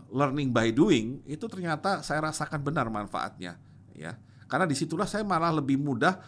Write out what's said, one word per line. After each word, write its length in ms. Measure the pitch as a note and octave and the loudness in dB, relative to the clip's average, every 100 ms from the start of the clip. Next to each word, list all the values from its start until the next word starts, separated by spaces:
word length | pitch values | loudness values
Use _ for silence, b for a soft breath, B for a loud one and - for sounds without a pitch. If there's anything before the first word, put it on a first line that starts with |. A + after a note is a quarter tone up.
| - | -6
learning 400 | B2 C#3+ C#3+ C3+ | 0 0 2 2
by 200 | A#2 A2+ | 4 4
doing, 500 | A2+ G3+ C3 A2+ C#3 | 6 6 6 2 -8
itu 200 | - D3+ | -10 -10
ternyata 560 | A3+ F#3+ E3+ D3 F#3+ E3+ | -8 -6 -4 -2 0 -2
saya 240 | D3 D3+ | -2 -2
rasakan 340 | D#3 D3+ D3+ D3+ | -2 -4 -4 -2
benar 300 | C#3+ D3 A2+ | -2 0 0
manfaatnya, 720 | A2 G2 D#2 F#2+ - F2+ F2 b b b | -2 -4 -4 -6 -8 -12 -12 b b b
ya. 260 | - D#2+ - b b | -14 -12 -12 b b
Karena 200 | b D3 | b 0
disitulah 400 | F3 C3+ D#3+ D#3+ | 0 0 -2 -2
saya 180 | G3 G#3 | -2 -2
malah 300 | G#3 E3 E3+ | -2 0 2
lebih 240 | D#3 C3+ C3+ | 0 2 0
mudah 340 | D3 A#2 D#3 F#3 | 0 2 2 2